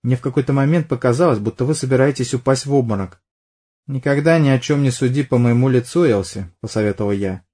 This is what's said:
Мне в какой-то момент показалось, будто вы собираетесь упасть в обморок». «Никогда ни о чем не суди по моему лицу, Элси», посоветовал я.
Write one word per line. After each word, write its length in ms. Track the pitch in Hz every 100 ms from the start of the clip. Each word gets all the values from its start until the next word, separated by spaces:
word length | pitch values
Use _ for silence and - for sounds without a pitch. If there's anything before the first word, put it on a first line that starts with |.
Мне 120 | 120 127
в 60 |
какой-то 320 | 139 135 131
момент 340 | 139 135 170 156
показалось, 520 | 127 127 123 175 110
будто 260 | 107 - 127
вы 100 | 151
собираетесь 580 | 127 131 135 135 123
упасть 320 | 127 131 135 139
в 80 |
обморок». 480 | 139 120 101 92 - _ _ _ _ _ _ -
«Никогда 520 | 135 143 139 156 165
ни 80 | 143
о 120 | 131
чем 240 | - 143
не 80 | 139
суди 320 | 123 131 135
по 140 | 139 123
моему 300 | 120 120 131
лицу, 380 | 127 120 170 165
Элси», 440 | 101 92 - 92 _
посоветовал 520 | 107 110 104 101 104
я. 320 | 101 98 92 _